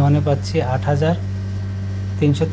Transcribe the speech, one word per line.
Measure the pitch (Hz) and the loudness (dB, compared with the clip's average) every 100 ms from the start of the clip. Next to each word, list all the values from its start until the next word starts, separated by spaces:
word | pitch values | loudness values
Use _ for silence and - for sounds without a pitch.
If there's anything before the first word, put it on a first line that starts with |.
ওয়ানে | 143 147 147 | 4 4 2
পাচ্ছি | 139 - 165 127 | 0 0 0 0
আট | 131 143 | 0 0
হাজার | 143 156 170 - - - - - - - - - - | 2 2 0 -2 -4 -4 -4 -4 -6 -6 -6 -4 0
তিনশো | 147 143 160 | 2 2 2